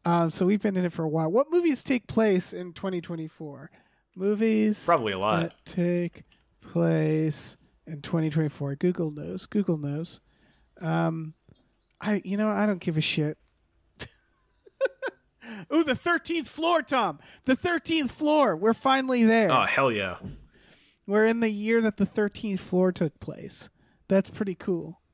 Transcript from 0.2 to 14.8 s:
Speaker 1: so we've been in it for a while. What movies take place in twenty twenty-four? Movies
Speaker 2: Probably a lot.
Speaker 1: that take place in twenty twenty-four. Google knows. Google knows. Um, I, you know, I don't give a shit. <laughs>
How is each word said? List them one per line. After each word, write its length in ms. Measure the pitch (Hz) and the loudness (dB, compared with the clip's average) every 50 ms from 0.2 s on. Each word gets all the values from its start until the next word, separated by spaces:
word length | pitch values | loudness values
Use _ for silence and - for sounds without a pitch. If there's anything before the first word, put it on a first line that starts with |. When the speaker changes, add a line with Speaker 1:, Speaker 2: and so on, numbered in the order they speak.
| 170 160 | 2 0
Speaker 1:
so 140 | - - 180 | 0 0 2
we've 160 | 180 208 202 | 2 2 2
been 160 | - 214 190 | 0 0 0
in 80 | 185 180 | 0 -2
it 80 | 175 | -2
for 120 | 165 - 160 | -2 -4 -4
a 40 | 156 | -2
while. 220 | 151 160 160 156 | 0 0 0 2
What 220 | 180 240 285 320 | 2 2 0 2
movies 320 | 330 359 349 330 269 - - | 0 2 2 2 0 0 -2
take 240 | - 269 240 _ - | -2 -2 -2 _ -2
place 440 | - 220 226 214 190 180 180 - | 0 2 4 4 2 2 0 -4
in 200 | - 175 180 180 | -10 -10 -12 -12
twenty 280 | 165 - - 190 185 175 | -12 -8 -6 -4 -4 -6
twenty-four? 720 | 165 - 170 165 160 156 _ _ 165 147 139 127 143 - _ _ _ _ _ _ _ _ _ | -6 -6 -8 -8 -8 -12 _ _ -16 -14 -14 -16 -18 -20 _ _ _ _ _ _ _ _ _
Movies 680 | 180 190 202 214 202 226 226 220 214 214 214 208 - - | -4 -2 0 0 2 2 2 4 4 4 2 0 0 2
Speaker 2:
Probably 280 | - 170 147 113 107 | 2 2 4 4 0
a 60 | 98 92 | 0 0
lot. 220 | 98 107 107 82 | 2 2 2 2
Speaker 1:
that 220 | 170 170 - _ _ | 0 -2 -6 _ _
take 600 | - - 185 175 175 175 175 175 170 _ - - _ _ _ _ _ _ _ | -8 -4 -2 0 0 0 0 -2 -4 _ -14 -20 _ _ _ _ _ _ _
place 920 | - - - 170 170 165 165 160 156 156 156 156 160 160 147 - - - - _ _ _ _ _ _ | -20 -6 -2 0 2 2 2 2 2 2 2 2 0 0 -2 -4 -12 -14 -16 _ _ _ _ _ _
in 160 | - 160 143 | -14 -14 -12
twenty 260 | - - - 165 160 156 | -6 -4 -2 0 0 0
twenty-four. 460 | 147 160 156 147 - - 147 139 139 | 0 0 0 -2 -4 -6 -6 -6 -4
Google 380 | - - 180 180 - 165 156 | 0 0 0 0 0 -4 -6
knows. 340 | 147 147 147 170 185 185 - | -6 -8 -10 -10 -10 -12 -12
Google 320 | - - 208 196 - 165 151 | -2 -2 0 0 0 -2 -2
knows. 400 | 147 143 143 151 170 - - - _ _ _ _ _ _ _ _ _ _ _ - | -2 -6 -4 -6 -6 -8 -12 -18 _ _ _ _ _ _ _ _ _ _ _ -8
Um, 540 | 180 160 160 165 165 165 165 160 160 156 156 _ _ _ - _ _ _ _ _ _ _ _ _ | -4 -2 0 0 0 -2 -2 -4 -10 -12 -14 _ _ _ -20 _ _ _ _ _ _ _ _ _
I, 220 | - 214 208 196 - | -4 -2 -2 -2 -2
you 120 | 185 196 | -4 -2
know, 120 | 202 214 214 | 0 0 0
I 180 | 208 196 214 | 0 0 0
don't 140 | 214 196 170 | 0 0 -2
give 160 | - 180 160 | -2 -2 0
a 40 | 156 | 0
shit. 360 | 156 - - - 151 151 - _ _ _ _ _ _ _ _ _ _ _ _ - | 0 0 0 -2 -2 -2 -4 _ _ _ _ _ _ _ _ _ _ _ _ -16
<laughs> 80 | - - _ _ _ _ _ _ _ _ _ _ _ - _ _ | -16 -16 _ _ _ _ _ _ _ _ _ _ _ -20 _ _